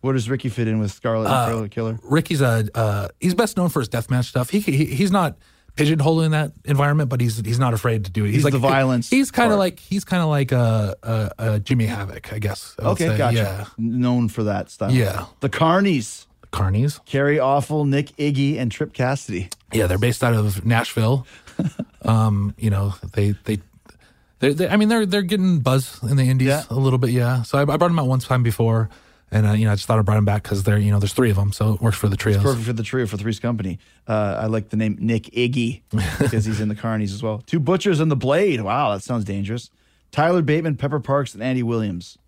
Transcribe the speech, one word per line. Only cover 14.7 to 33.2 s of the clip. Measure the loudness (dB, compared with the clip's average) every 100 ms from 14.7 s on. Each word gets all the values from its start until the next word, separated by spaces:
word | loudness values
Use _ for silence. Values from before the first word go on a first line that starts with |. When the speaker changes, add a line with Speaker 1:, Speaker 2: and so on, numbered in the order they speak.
| -6 0
Speaker 2:
Yeah. | 2 0 -2 -10 _
Speaker 1:
The | -6
Carnies. | 0 2 2 2 0 -2 -12 -20 _ -12
Speaker 2:
Carnies. | -4 0 2 0 -4 -6
Speaker 1:
Carrie | 0 2 2
Awful, | 2 2 0 0 2
Nick | 0 -2 -4
Iggy, | -2 0 0 0
and | -4
Trip | -4 -8
Cassidy. | -2 -2 -2 -6 -8 -8 -12 _
Speaker 2:
Yeah, | -2 0
they're | 2
based | 0 0
out | 2
of | 2 0 -2 0
Nashville. | 0 0 0 2 0 -2 -20 -20 -6
Speaker 1:
<laughs> | -6 -6 -14 _ 0
Speaker 2:
Um, | 2 4 2 -2 -2
you | -2
know, | 0 -2 -4 -8
they, | -2 0 0
they, | -4 -6 -6 _ -20 -20 _ _ _ _
they, | 0
they, | 2 2
I | 2
mean, | 4
they're, | 2 2
they're | 0
getting | 0 0 2 2
buzz | 2 0 -2 -8
in | -2 2
the |
indies | 2 2 2
Speaker 1:
Yeah. | 0 -2
Speaker 2:
a | 0
little | 2 2
bit, | 2
yeah. | 2 0 0
So | 0 0
I, |
I | 2 2
brought | 2
them | 2
out | 0
one | -2
time | 0 0
before, | 0 2 0 2 -2 -6 _ _ _
and, | 2 2
uh, |
you | 4 2
know, |
I | 0
just | 0
thought | 0
I'd | 2
bring | 2
'em | 2
back | 0
'cause | -2 -2
they're, | 0 2
you | 2
know, | 2
there's | 0
three | 2 2
of | 2
'em, | 0
so | 0 0
it | 2
works | 0 0
for | -2
the | 0
trios. | 0 2
Speaker 1:
It's | 2
perfect | 0 -2
for |
the | -4
trio, | -4 -2 -2
for |
Three's | -4